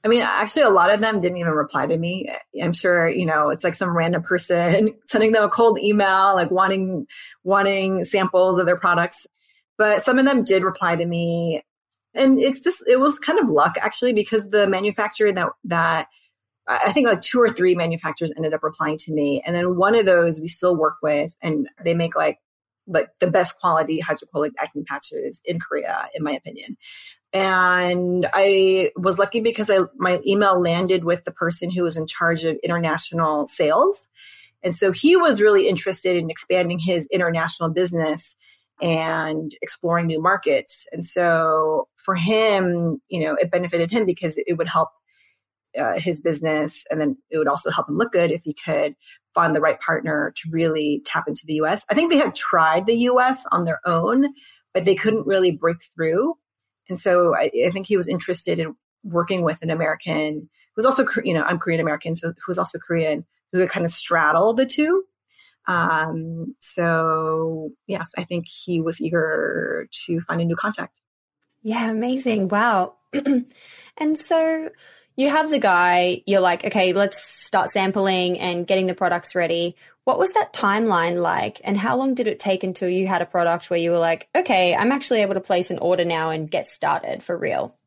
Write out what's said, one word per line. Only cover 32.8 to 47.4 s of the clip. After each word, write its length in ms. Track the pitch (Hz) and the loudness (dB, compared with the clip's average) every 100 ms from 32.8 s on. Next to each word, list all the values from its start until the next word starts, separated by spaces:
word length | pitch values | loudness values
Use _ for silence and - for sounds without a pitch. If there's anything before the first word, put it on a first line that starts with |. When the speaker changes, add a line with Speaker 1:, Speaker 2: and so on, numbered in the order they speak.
| 165 165 - 165 160 151 143 | -2 -4 -4 -2 0 0 -4
Speaker 1:
sales. 580 | - 151 180 349 403 _ _ - - _ _ | 0 2 4 2 0 _ _ -20 -20 _ _
And 120 | 185 | -6
so 180 | 170 190 | 0 0
he 240 | 175 302 359 | 2 4 6
was 240 | 330 208 | 4 4
really 260 | 214 202 190 | 4 6 4
interested 480 | 175 196 180 185 175 | 0 -4 -4 -2 -2
in 120 | 165 | -2
expanding 500 | 160 - 180 175 175 | -10 -2 0 0 -2
his 280 | 170 175 - | -2 -2 -2
international 600 | 185 170 170 175 - 165 | 0 0 0 -4 -4 -2
business 640 | 160 180 170 156 151 - _ _ _ _ _ | 0 0 0 -2 -4 -8 _ _ _ _ _
and 680 | 170 160 160 160 156 156 160 - | -2 0 0 -2 -4 -6 -8 -10
exploring 460 | - - 175 170 170 | -12 -6 -2 0 0
new 120 | 160 | 0
markets. 640 | 175 196 160 139 - - - | 0 2 2 0 -2 -18 -14
And 100 | - | -12
so 840 | 170 185 175 165 160 156 156 156 - | -6 0 2 2 2 2 2 0 -4
for 200 | _ - | _ -4
him, 840 | 180 170 220 220 202 180 170 170 143 _ | -2 2 2 4 2 2 0 -2 -4 _
you 160 | 180 | -4
know, 100 | 156 | -2
it 160 | 151 175 | 0 0
benefited 400 | 180 175 170 170 | 0 -2 -2 0
him 140 | 226 | 0
because 320 | 196 175 170 156 | 0 -2 -4 -4
it 220 | - 170 | -4 -2
would 100 | 170 | 0
help, 220 | 165 156 _ _ _ _ _ _ _ _ - | 0 -2 _ _ _ _ _ _ _ _ -4
uh, 200 | 120 98 | -2 -2
his 220 | 170 156 | -2 -2
business. 640 | 170 151 160 156 151 - - | -2 -2 -2 -2 -2 -8 -8
And 100 | 156 | -2
then 160 | 147 135 _ | -2 -4 _
it 80 | |
would 100 | 156 | -2